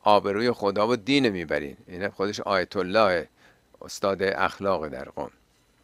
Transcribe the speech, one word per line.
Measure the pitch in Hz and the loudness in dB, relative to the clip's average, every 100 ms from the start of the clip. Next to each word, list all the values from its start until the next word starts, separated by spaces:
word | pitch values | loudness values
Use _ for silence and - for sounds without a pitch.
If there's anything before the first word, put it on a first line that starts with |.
آبروی | 104 104 101 101 123 | 4 4 4 0 0
خدا | 117 101 98 107 | 0 0 2 2
و | 120 | 0
دین | 101 143 127 | 2 4 4
میبرین. | 92 80 73 71 - - | 0 -2 -2 -4 -12 -14
این | 90 98 | -8 -6
خودش | - 98 104 | -4 -4 -4
آیت | - 95 87 101 | -2 0 0 -4
الله، | 90 104 104 87 - _ - _ _ - | 0 4 4 2 -2 _ -20 _ _ -20
استاد | - - 101 95 | -16 -4 -2 0
اخلاق | 95 - 92 - 98 90 78 | 0 0 -2 -2 -2 -2 -2
در | 65 | -8
قم. | 69 - - _ _ _ _ _ | -10 -8 -10 _ _ _ _ _